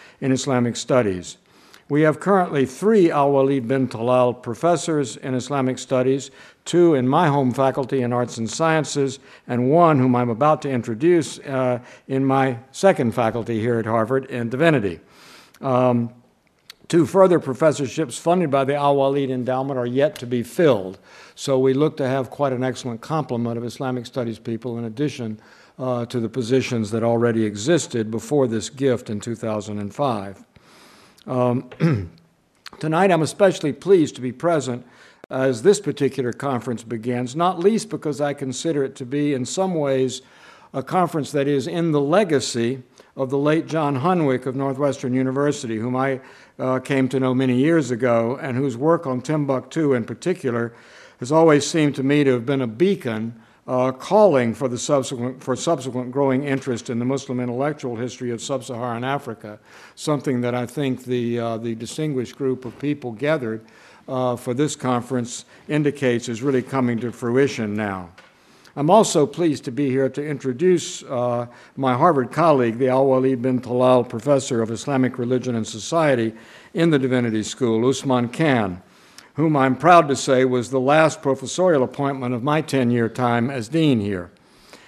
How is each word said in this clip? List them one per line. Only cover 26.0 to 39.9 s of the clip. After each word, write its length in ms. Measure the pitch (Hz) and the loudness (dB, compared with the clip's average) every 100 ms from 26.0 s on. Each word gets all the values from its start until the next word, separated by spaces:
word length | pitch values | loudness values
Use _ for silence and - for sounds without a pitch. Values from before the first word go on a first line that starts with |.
| 117 | -4
to 140 | 123 | -4
the 100 | 113 | -4
positions 600 | 131 113 131 - 120 104 | -4 0 0 0 -2 -2
that 100 | 113 | 0
already 420 | 117 117 120 113 | 0 2 2 2
existed 640 | 107 101 120 170 - 120 110 | 0 -2 0 0 0 -4 -4
before 360 | 110 - 147 127 | -6 -2 0 2
this 240 | 110 - | -2 -6
gift 400 | 135 135 117 - | -2 0 0 -4
in 100 | 104 | -8
two 140 | 117 | -6
thousand 440 | 110 117 107 101 104 | -6 -4 -6 -6 -8
and 160 | 101 | -8
five. 480 | - 139 107 98 95 - _ _ - - - - _ | -4 -2 -2 -8 -16 -20 _ _ -20 -20 -20 -20 _
Um, 460 | - 127 123 123 - - | -6 -2 0 -2 -4 -2
<clears throat> 320 | 165 113 87 - _ _ _ _ - - | 0 0 -4 -14 _ _ _ _ -20 -8
tonight 320 | 156 160 196 | -2 2 4
I'm 100 | 165 | 2
especially 500 | 147 - 190 185 151 | 0 2 2 2 -4
pleased 440 | - 175 190 139 - | -2 4 4 4 -4
to 40 | |
be 120 | 127 | -10
present 520 | - 170 160 123 120 - - - _ - | -4 -2 0 -2 -8 -10 -20 -20 _ -8
as 320 | 131 135 117 | -2 0 2
this 160 | 165 196 | 2 2
particular 540 | 151 - 139 139 120 | 0 -2 -2 0 -4
conference 500 | 107 139 120 127 110 | -4 -4 -4 -4 -8
begins, 540 | 113 117 117 123 123 147 | -8 -8 -4 -4 -4 -2
not 240 | 175 180 | -2 2
least 300 | 185 226 - | 2 2 -4
because 300 | 151 151 139 | -8 -6 -4
I 140 | 143 | -4
consider 480 | 139 131 - 165 147 | -4 -6 -6 -2 -2
it 140 | 135 - | -2 -6
to 100 | 123 | -6
be 260 | 143 147 | -2 -2
in 140 | 131 123 | -2 -4
some 300 | - 190 165 | -4 -2 -2
ways 460 | 139 | 0